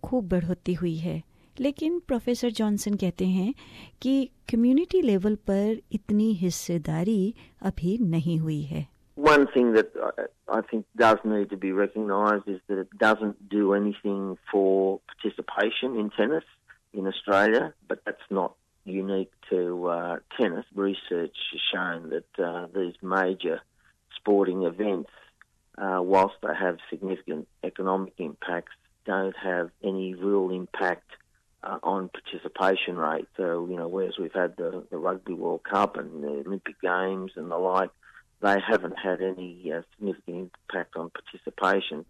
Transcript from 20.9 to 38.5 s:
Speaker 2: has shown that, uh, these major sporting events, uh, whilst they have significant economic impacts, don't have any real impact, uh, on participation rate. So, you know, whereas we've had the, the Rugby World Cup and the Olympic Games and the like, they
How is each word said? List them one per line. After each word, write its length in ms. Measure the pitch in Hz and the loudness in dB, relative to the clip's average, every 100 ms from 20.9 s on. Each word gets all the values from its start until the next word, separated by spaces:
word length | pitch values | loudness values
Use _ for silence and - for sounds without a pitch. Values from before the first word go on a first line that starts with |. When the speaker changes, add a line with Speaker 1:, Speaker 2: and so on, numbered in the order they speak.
| 98 - 87 82 - - | -2 -4 -4 -4 -6 -10
Speaker 2:
has 100 | 82 - | -4 -4
shown 380 | 95 92 85 80 | -4 -4 -6 -6
that, 340 | 80 - - 87 | -8 -8 -4 -4
uh, 180 | 87 87 92 | -4 -6 -4
these 260 | 90 85 | -4 -6
major 600 | 95 95 92 92 87 80 - _ _ _ _ - | -2 0 0 0 -4 -4 -8 _ _ _ _ -10
sporting 460 | - 101 92 92 | 2 4 4 2
events, 460 | 90 87 107 95 76 - - _ _ _ _ - | -2 -2 -2 -2 -6 -16 -20 _ _ _ _ -8
uh, 240 | 98 92 90 | -2 0 4
whilst 240 | 95 95 - | 6 6 2
they 160 | - 82 | -4 0
have 180 | 92 82 - | 0 -2 -8
significant 580 | 80 95 92 - 80 78 _ | -8 -6 -6 -6 -8 -8 _
economic 500 | 90 - 95 95 92 _ 85 | -10 -4 -2 0 -2 _ -10
impacts, 500 | 71 - 87 - - _ _ - | -10 -6 -6 -6 -20 _ _ -4
don't 380 | 95 95 92 95 | -2 -2 -4 -4
have 220 | 90 85 _ | -2 -4 _
any 320 | 101 95 95 | -6 -4 -6
real 360 | 92 98 101 92 92 | -4 0 2 2 -2
impact, 580 | 90 - 92 87 _ - _ _ _ _ | -8 -2 -2 -2 _ -20 _ _ _ _
uh, 160 | - 98 | -10 -6
on 260 | - 95 92 | -4 -4 -4
participation 880 | - - 90 90 - 95 95 - 87 | -10 -14 -12 -12 0 2 2 0 -2
rate. 300 | 78 80 - - | 0 -2 -4 -4
So, 280 | 92 85 87 | -2 -2 -2
you 80 | 90 | -4
know, 100 | 85 | -4
whereas 300 | 92 92 - | -2 -4 -4
we've 220 | 85 95 87 | -6 -2 -2
had 120 | 90 | -2
the, 280 | 85 92 - | -6 -6 -10
the 60 | 82 | -6
Rugby 360 | 90 92 - | -4 -4 -6
World 300 | 85 92 85 | -6 -4 -4
Cup 320 | - 101 101 - | -2 0 0 -2
and 260 | 71 78 | -10 -8
the 180 | 73 71 73 | -6 -6 -6
Olympic 340 | 95 - - | -8 -8 -6
Games 500 | 92 90 95 95 95 - | -2 0 0 -4 -8 -10
and 120 | 82 | -6
the 80 | 85 | -2
like, 440 | 92 92 95 _ _ - _ _ | 2 2 0 _ _ -20 _ _
they 180 | 104 | 2